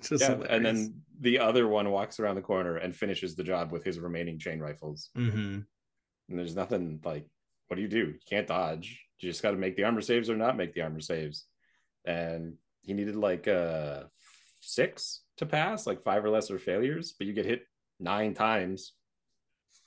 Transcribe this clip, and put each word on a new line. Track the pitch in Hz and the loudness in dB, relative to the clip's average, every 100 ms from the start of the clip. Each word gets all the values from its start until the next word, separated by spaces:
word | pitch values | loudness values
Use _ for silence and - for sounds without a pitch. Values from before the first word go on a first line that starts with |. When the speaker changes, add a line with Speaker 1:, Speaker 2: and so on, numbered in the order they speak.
Speaker 1:
Just | - 147 | 0 4
Speaker 2:
Yeah, | 135 110 | 4 2
Speaker 1:
hilarious. | - | 2
Speaker 2:
and | 113 113 | 4 4
then | 113 107 - - - | 2 0 -6 -18 0
the | 123 120 | 4 6
other | 113 123 113 | 6 6 6
one | 107 101 | 4 4
walks | 98 107 - | 2 0 0
around | 104 95 | 0 0
the | |
corner | 90 95 87 82 | 0 2 2 0
and | 90 85 | -4 -2
finishes | 101 95 92 80 | -2 -2 -4 -4
the | |
job | 87 90 85 | -2 0 0
with | 82 | -4
his | 95 85 | -4 -4
remaining | 85 85 85 80 | -4 -4 -4 -6
chain | 90 80 | -6 -6
rifles. | 76 73 76 76 - 123 | -8 -8 -10 -12 -8 -2
Speaker 1:
Mm-hmm. | 120 107 101 98 104 _ _ _ _ _ - | 0 0 -2 -4 -8 _ _ _ _ _ -10
Speaker 2:
And | 90 | -6
there's | 87 87 | -4 -4
nothing, | 92 101 85 78 | -2 -2 -4 -6
like, | 85 76 - _ _ _ _ | -6 -8 -10 _ _ _ _
what | 90 | -6
do | |
you | 101 | 0
do? | 110 | 0
You | 87 - - | 0 -4 -2
can't | 101 - | -2 0
dodge. | 87 82 80 80 - - _ | 0 0 -2 -8 -16 -20 _
You | 90 | -8
just | 85 | -2
gotta | 107 95 | 0 0
make | 95 98 | 0 2
the | |
armor | 104 113 | 2 2
saves | 101 120 113 | 2 2 2
or | 110 | 2
not | 117 123 | 2 2
make | 87 | -2
the | 85 | -2
armor | 80 78 | -4 -4
saves. | 78 82 76 76 - _ _ _ _ _ 87 | -4 -4 -4 -10 -18 _ _ _ _ _ -4
And | 85 82 82 82 78 _ _ | -4 -2 -4 -6 -12 _ _
he | - | -6
needed, | 101 101 107 | -4 -2 2
like, | 104 87 107 | 2 2 2
uh, | 92 85 80 73 69 67 _ - - - _ | 2 2 0 -4 -6 -12 _ -20 -20 -20 _
six | - - 160 - - - _ - | -4 0 0 0 -10 -10 _ -8
to | 156 | -2
pass, | 151 170 220 - | 0 0 -2 -4
like, | 95 | -2
five | - 101 | 0 2
or | 107 | 4
lesser | 107 104 95 | 2 2 -4
failures, | - 95 127 113 82 - | -2 0 0 -2 -8 -8
but | 98 | -4
you | |
get | 104 95 | -2 -2
hit | 123 - _ _ - | -2 -6 _ _ -8
nine | 87 104 110 | -2 0 0
times. | - 110 110 92 95 - - _ _ _ _ _ _ _ _ | 2 2 2 0 -4 -10 -20 _ _ _ _ _ _ _ _